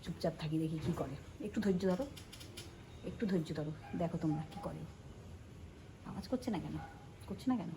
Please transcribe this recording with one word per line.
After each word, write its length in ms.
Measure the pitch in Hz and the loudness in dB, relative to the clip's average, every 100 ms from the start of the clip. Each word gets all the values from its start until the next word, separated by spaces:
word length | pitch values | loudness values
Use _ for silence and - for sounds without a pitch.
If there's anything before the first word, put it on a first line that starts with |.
চুপচাপ 320 | - 165 165 156 | -4 2 2 2
থাকি, 160 | 156 160 | 2 4
দেখি 200 | 160 160 151 | 4 2 2
কি 60 | 160 | 2
করে। 140 | 131 143 - - 208 | 0 -2 -8 -6 -2
একটু 120 | - | 2
ধৈর্য 220 | 202 180 190 | 6 6 6
ধরো, 140 | 185 285 - - - - - - - - - - | 6 2 -2 -12 -12 -12 -10 -10 -12 -14 -8 -6
একটু 140 | - 214 | 0 4
ধৈর্য 240 | 185 151 156 | 4 4 0
ধরো, 140 | 151 156 - 180 | -2 -4 -4 0
দেখো 160 | 170 170 | 2 4
তোমরা 240 | 165 151 156 | 4 4 0
কি 60 | - - | -4 -4
করে। 140 | 156 - - - - - - - - - - - - - | -4 -6 -10 -12 -12 -12 -12 -12 -12 -12 -12 -14 -12 -6
আওয়াজ 160 | 190 - | -4 0
করছে 200 | 254 - | 0 2
না 80 | 196 | 0
কেন, 180 | 151 156 - - - - - | 0 -4 -4 -10 -14 -12 -6
করছে 180 | 202 - | -2 4
না 60 | 254 | 4
কেন? 100 | 175 | 2